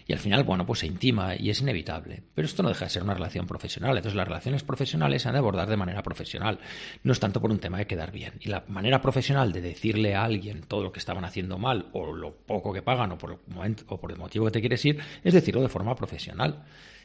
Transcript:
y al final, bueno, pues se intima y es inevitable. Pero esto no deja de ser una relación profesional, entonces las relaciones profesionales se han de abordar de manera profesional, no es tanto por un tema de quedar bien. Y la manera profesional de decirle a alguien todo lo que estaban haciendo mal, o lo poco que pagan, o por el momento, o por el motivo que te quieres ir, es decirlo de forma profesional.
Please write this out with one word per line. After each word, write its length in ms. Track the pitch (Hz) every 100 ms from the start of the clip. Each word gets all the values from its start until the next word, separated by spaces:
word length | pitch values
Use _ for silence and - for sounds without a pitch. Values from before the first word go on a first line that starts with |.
| -
y 60 |
al 60 | -
final, 260 | 101 110 151
bueno, 200 | 92 90
pues 140 | 113
se 60 | 80
intima 480 | 90 131 110 92 92
y 140 | 101
es 100 | 104
inevitable. 640 | 135 90 76 82 - - -
Pero 120 | - 156
esto 180 | -
no 60 | 185
deja 160 | - 87
de 40 |
ser 140 | 87
una 120 | 101 90
relación 300 | 82 87 87
profesional, 500 | 87 - - 123 113
entonces 180 | 110 98
las 140 | 90
relaciones 340 | 80 123 139
profesionales 600 | - 135 135 156 147 135
se 40 | 123
han 60 |
de 60 | 131
abordar 280 | 113 92 92
de 60 | 107
manera 260 | 90 98
profesional, 560 | - - - - 107 98 - - - -
no 80 | 135
es 80 | 123
tanto 220 | 104 110
por 100 | 110
un 80 | 104
tema 180 | 90 92
de 80 | 104
quedar 280 | 87 80
bien. 220 | 101 - -
Y 80 | -
la 160 | 92 -
manera 320 | 95 107 131
profesional 500 | 135 131 131 139 117
de 80 | 87
decirle 560 | 87 - 110 107 104 98
a 80 |
alguien 380 | 117 104 104 92
todo 220 | - 104
lo 100 | 92
que 60 | 95
estaban 260 | - 92 87
haciendo 320 | 101 92 92
mal, 300 | 123 110 -
o 220 | - 78
lo 200 | 82 80
poco 380 | - - 101 101
que 100 | 95
pagan, 300 | 117 131 101
o 60 | 85
por 140 | 80
el 200 | 90 -
momento, 300 | 87 104 110 -
o 100 | 92
por 100 | 87
el 80 | -
motivo 280 | 82 107 110
que 60 |
te 100 | 110
quieres 240 | 113 123 147
ir, 160 | 147 - -
es 120 | -
decirlo 280 | 175 - 120
de 60 | 131
forma 280 | - 107 127
profesional. 680 | - 80 - 92 143 147 - - - -